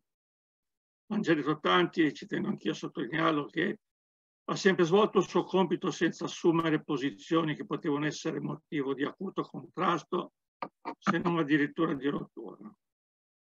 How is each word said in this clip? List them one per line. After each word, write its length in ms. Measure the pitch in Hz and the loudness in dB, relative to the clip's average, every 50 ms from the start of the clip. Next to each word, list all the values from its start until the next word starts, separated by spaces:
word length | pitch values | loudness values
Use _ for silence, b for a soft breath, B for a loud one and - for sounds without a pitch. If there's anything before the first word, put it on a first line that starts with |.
| _ _ _ _ _ _ _ _ _ _ _ _ _ _ _ _ _ _ _ _ _ - | _ _ _ _ _ _ _ _ _ _ _ _ _ _ _ _ _ _ _ _ _ -4
Hanno 140 | 214 214 - | -2 0 2
già 120 | - 165 | 2 2
detto 240 | 147 - 156 151 - | 2 2 0 -2 0
tanti, 440 | - 180 180 180 175 175 - 180 160 | 2 2 4 4 4 2 2 2 2
e 100 | 143 - | 2 0
ci 140 | - - | -2 -8
tengo 220 | - 185 180 - - | -6 -4 -4 -2 -2
anch'io 240 | - - - 170 151 | -4 -4 -2 -4 -4
a 20 | |
sottolinearlo, 720 | - 170 151 - 175 151 - 156 156 165 165 156 147 143 | -4 -6 -8 -6 -6 -6 -4 -2 0 0 2 0 0 -2
che 320 | - - - - - - - _ _ _ _ _ _ _ _ _ _ _ _ _ - | -4 -4 -2 -2 -2 -2 -6 _ _ _ _ _ _ _ _ _ _ _ _ _ -6
ha 80 | 170 | -2
sempre 280 | 156 - 196 185 160 175 | 2 4 4 4 4 4
svolto 340 | 156 175 202 220 - - 196 | 4 6 4 4 4 4 2
il 80 | 170 | 2
suo 180 | - - 185 - | 2 2 0 0
compito 460 | - - 185 190 160 185 - - 170 | 2 2 2 2 4 2 -2 -2 -4
senza 360 | 151 - 180 160 - - 165 | -2 0 0 -2 -2 -2 -8
assumere 560 | - - - - 175 160 165 165 160 151 147 - | -8 -4 0 4 4 4 4 4 2 2 0 0
posizioni 760 | - 151 123 131 143 - - - - 160 165 165 151 147 | -2 -4 -2 -2 -4 -4 -6 -4 0 0 2 2 0 -2
che 80 | - 127 | -4 -4
potevano 420 | - 156 143 - 165 143 143 151 | -6 -6 -4 -2 -2 0 0 0
essere 340 | 147 147 - - 160 151 147 | -2 -4 -4 -4 -4 -4 -4
motivo 540 | 147 147 151 - _ - - 147 131 135 135 | -4 -6 -8 -8 _ -6 -4 -4 -2 -2 -2
di 100 | 127 143 | -2 -2
acuto 380 | 135 - - 190 190 - - 156 | -4 -4 -6 -8 -8 -6 -6 -6
contrasto, 920 | - - 147 127 - - 160 180 175 170 147 - - 185 180 - - _ _ _ _ _ - - - _ _ - - - _ | -6 -8 -14 -14 -12 -6 -4 0 0 0 -2 -2 -4 -4 -4 -4 -6 _ _ _ _ _ -12 -12 -12 _ _ -12 -12 -12 _
se 200 | - - 170 165 | -2 -2 0 0
non 200 | 170 175 170 165 | 0 0 0 0
addirittura 560 | 160 139 156 147 143 147 - - 165 160 156 | 2 2 2 2 2 0 -2 -2 -2 -2 -2
di 140 | 135 135 143 | -2 -2 -2
rottura. 640 | 143 - - - - - - 92 - - - - - _ _ _ _ _ _ _ _ _ _ _ _ _ _ _ | -2 -4 -6 -8 -12 -14 -14 -14 -14 -16 -18 -18 -20 _ _ _ _ _ _ _ _ _ _ _ _ _ _ _